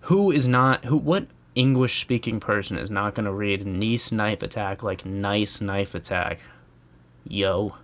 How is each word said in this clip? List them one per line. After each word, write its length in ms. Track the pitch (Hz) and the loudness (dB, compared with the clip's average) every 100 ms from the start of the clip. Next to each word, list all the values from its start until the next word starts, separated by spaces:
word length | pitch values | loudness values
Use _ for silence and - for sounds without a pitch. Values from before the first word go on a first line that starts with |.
who 300 | - 190 202 | 2 4 4
is 160 | 147 127 | 4 4
not, 380 | 123 131 131 | 4 4 2
who, 120 | - 151 | 2 0
what 300 | 143 185 - - _ | 2 0 -2 -16 _
English-speaking 840 | - 127 131 127 - - 120 117 113 | 2 4 4 2 0 -2 -2 0 -4
person 380 | - 104 95 90 | 0 0 0 -6
is 120 | 98 | -4
not 240 | 98 104 | -2 -2
gonna 200 | 101 104 | -2 -4
read 340 | 98 104 98 98 | -2 -2 -2 -2
Nice 440 | 92 107 117 - | -2 0 0 0
knife 300 | 110 107 107 | 0 0 -2
attack 400 | 104 - 101 98 | -4 -4 -4 -4
like 240 | 110 95 | -4 -6
nice 560 | 95 98 101 104 104 - | -6 -4 0 0 0 -2
knife 320 | 101 98 98 | -2 -2 -4
attack? 460 | 95 - 92 87 92 - - - - _ - _ - - | -6 -4 -2 -2 -6 -12 -20 -20 -20 _ -20 _ -20 -8
Yo. 480 | 98 98 92 104 - | -2 0 2 -2 -6